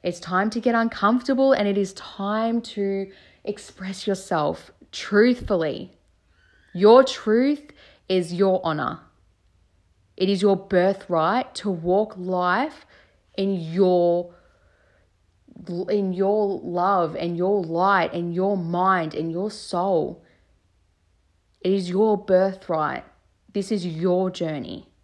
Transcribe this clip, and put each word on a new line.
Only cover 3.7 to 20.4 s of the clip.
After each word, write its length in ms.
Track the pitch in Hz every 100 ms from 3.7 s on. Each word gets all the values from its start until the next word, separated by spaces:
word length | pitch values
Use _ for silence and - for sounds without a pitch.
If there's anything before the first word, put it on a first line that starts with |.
| - 190 190 -
yourself 640 | 190 - 170 151 165 - _ -
truthfully. 1040 | - - 202 240 240 - 190 156 - 185 _ _ _ _ _ _ _ _
Your 300 | 175 202 247
truth 680 | 262 - - 220 269 294 - _ - _ _
is 260 | 185 165
your 280 | 175 196 185
honor. 380 | 165 151 123 - - _ _ _ _ _ _ _ _ _ _ -
It 140 | 185
is 120 | 196
your 140 | 202 190
birthright 1000 | 196 185 185 196 - 170 160 233 254 -
to 140 | 208
walk 460 | 175 170 190 214 185
life 680 | 180 185 180 190 302 - - - _ _ _ -
in 180 | 196 185
your, 760 | 160 170 185 180 175 175 175 - _ _ _ _ _ _ _ _ _ _ _ - - 175 190
in 240 | 208 196
your 460 | 180 196 214 202 190
love 540 | - 175 185 196 165 151
and 220 | 170 170
your 260 | 180 202
light 500 | 165 165 190 196 165
and 200 | 170 175
your 240 | 170 190 202
mind 560 | 165 175 185 185 156 -
and 160 | 165
your 180 | 165 214
soul. 760 | 214 - 180 190 175 147 170 _ _